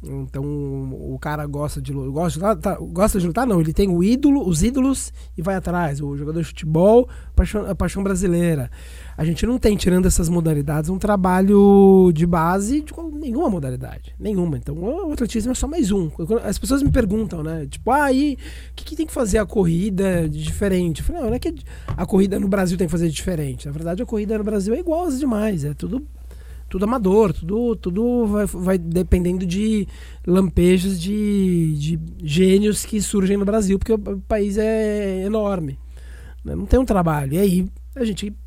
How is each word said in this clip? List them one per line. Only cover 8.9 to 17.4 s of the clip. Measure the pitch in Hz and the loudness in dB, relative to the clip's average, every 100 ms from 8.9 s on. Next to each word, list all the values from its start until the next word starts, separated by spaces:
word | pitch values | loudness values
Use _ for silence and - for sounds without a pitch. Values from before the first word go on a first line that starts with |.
| - - - | -18 -16 -4
A | 156 | -2
gente | 160 208 | 0 0
não | 247 | 2
tem, | 233 202 | 2 2
tirando | - 180 185 | 4 4 4
essas | - 165 | 2 2
modalidades, | 175 160 151 143 151 156 | 2 2 0 0 -2 -2
um | 185 | -2
trabalho | 208 208 185 185 190 202 202 202 196 190 185 | 0 2 2 4 6 8 10 10 10 10 8
de | 156 175 | 6 2
base | 175 165 190 202 285 | 2 2 0 0 -4
de | 294 | -4
qual, | - 330 | -10 -10
nenhuma | 302 302 233 339 | -8 -6 -2 0
modalidade. | 190 135 127 127 - - - | -2 -4 -6 -10 -14 -16 -10
Nenhuma. | 196 202 175 131 | -4 -2 -2 -4
Então, | 120 151 | -6 -6
o | 185 320 370 | -6 -4 -4
atletismo | 302 233 233 214 | -4 -2 -2 -2
é | 254 | -2
só | 269 | -4
mais | 330 226 | -2 0
um. | 202 165 - 160 - | 0 -2 -6 -2 -2
As | 208 196 | -2 -6
pessoas | 190 277 | -2 0
me | 277 | 2
perguntam, | 269 226 208 214 170 | 2 2 0 -2 -6